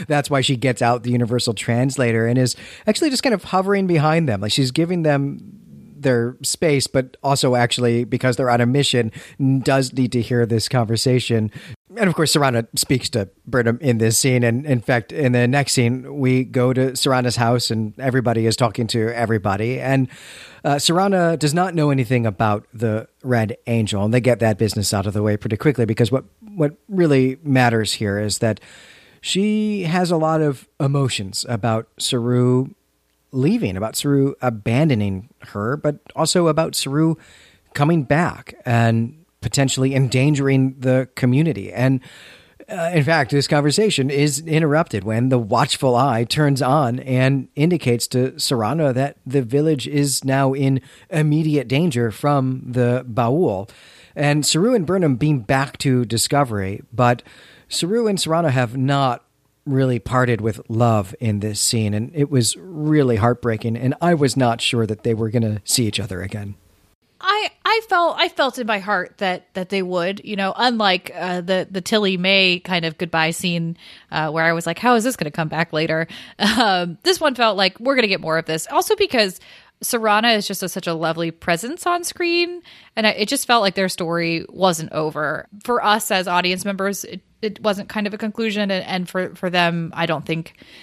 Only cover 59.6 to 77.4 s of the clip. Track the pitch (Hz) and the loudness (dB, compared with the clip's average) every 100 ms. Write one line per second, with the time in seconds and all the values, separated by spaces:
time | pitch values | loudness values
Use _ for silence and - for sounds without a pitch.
59.6 | - 135 131 123 - 127 123 113 110 104 | -4 0 2 0 0 2 2 2 -2 -4
60.6 | - 110 120 110 95 - 117 104 107 104 | -4 2 4 4 0 -4 -2 -2 -2 -4
61.6 | - 117 107 104 120 165 143 139 110 - | -2 0 0 -2 -4 -2 0 2 0 -2
62.6 | 185 165 151 151 131 113 117 120 120 110 | -8 -4 2 4 4 4 2 2 -2 -2
63.6 | 120 117 127 - 170 170 139 135 123 117 | -4 -2 -2 0 2 2 2 2 0 0
64.6 | - 120 110 107 123 110 113 120 110 107 | -2 0 -2 -2 -2 -2 0 0 0 -2
65.6 | - - 113 104 98 92 95 107 101 101 | -2 0 0 -2 -6 -8 -8 -8 -10 -14
66.6 | _ _ _ _ _ _ 370 415 392 - | _ _ _ _ _ _ -4 -2 -4 -4
67.6 | 370 440 440 359 339 - 339 - 269 247 | -2 -2 0 2 2 2 -2 0 -2 -2
68.6 | 226 208 190 196 180 - 196 180 - - | -4 -4 -2 -2 -2 -4 -4 -4 -6 -10
69.6 | 180 196 180 180 170 202 - 202 196 - | -4 -4 -2 -2 -2 -4 -8 -4 -4 0
70.6 | 247 233 202 185 - 175 180 180 175 185 | 0 2 2 0 -2 -8 -6 -4 -2 -2
71.6 | 165 190 175 220 202 185 185 196 185 180 | -2 -6 -2 0 2 0 2 4 4 2
72.6 | 180 170 165 156 170 165 160 165 185 170 | -2 -4 -4 -4 -4 0 0 -2 -2 -2
73.6 | 165 170 - - _ 156 156 160 160 165 | -4 -8 -14 -20 _ -4 -2 0 2 0
74.6 | 170 165 233 240 226 - 151 147 160 156 | -2 -2 2 2 2 -4 -6 -4 -4 -2
75.6 | 165 156 160 160 165 - - - 202 220 | -2 -2 0 -2 -4 -10 -18 -2 0 2
76.6 | 226 185 175 160 339 370 311 247 | 2 2 -2 -4 -2 0 0 2